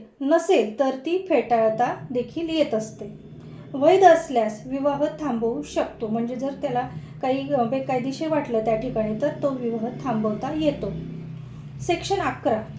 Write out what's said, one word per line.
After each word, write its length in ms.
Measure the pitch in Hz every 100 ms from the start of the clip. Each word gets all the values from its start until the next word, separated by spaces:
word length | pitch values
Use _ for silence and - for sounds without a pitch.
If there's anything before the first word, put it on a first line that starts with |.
| - _
नसेल 580 | 277 330 330 311 214 -
तर 100 | 269
ती 360 | 262 320 370 -
फेटाळता 760 | 269 226 233 220 220 254 370 -
देखील 380 | 247 - 311 330
येत 240 | 320 285
असते. 320 | 214 - - 208 - - - - - -
वैध 300 | 269 294 381
असल्यास 580 | 359 330 - 240 214 214 254
विवाह 400 | 269 285 277 302
थांबवू 560 | 302 294 233 226 277
शकतो, 460 | - 330 - - 214
म्हणजे 280 | 226 233 247
जर 180 | 269
त्याला 360 | 277 285 247 254 - - -
काही, 320 | 262 269 277
अ, 100 | 277
बेकायदेशीर 640 | 226 269 269 254 269 277 311
वाटलं 380 | 302 254 226 226
त्या 100 | 220
ठिकाणी 460 | 254 220 214 214
तर 80 | 294 -
तो 60 | 285
विवाह 400 | 254 240 226 233 -
थांबवता 500 | 262 220 214 - 262
येतो. 380 | 311 302 - 202 - - - - - - - - -
सेक्शन 380 | - 339 - 392
अकरा 420 | 294 - 285 220 -